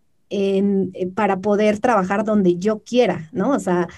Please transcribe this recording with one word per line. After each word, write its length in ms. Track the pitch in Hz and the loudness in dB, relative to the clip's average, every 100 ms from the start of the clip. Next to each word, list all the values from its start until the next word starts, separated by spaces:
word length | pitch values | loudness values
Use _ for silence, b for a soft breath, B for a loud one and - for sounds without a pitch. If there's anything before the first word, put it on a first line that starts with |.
| _ _ _ | _ _ _
en, 640 | 202 196 196 202 196 185 | -4 0 0 0 0 -2
eh, 140 | 185 180 | -4 -8
para 320 | 185 208 190 | -2 0 0
poder 400 | 202 208 214 214 | 0 2 2 2
trabajar 440 | 247 220 185 202 | 2 2 0 -2
donde 340 | 214 214 185 175 | 0 2 2 2
yo 220 | 196 220 | -2 -4
quiera, 500 | - 240 233 165 156 | -2 0 2 0 -6
¿no? 180 | - 190 | -4 -2
O 80 | 277 | -2
sea, 280 | 185 175 170 | 0 -2 -2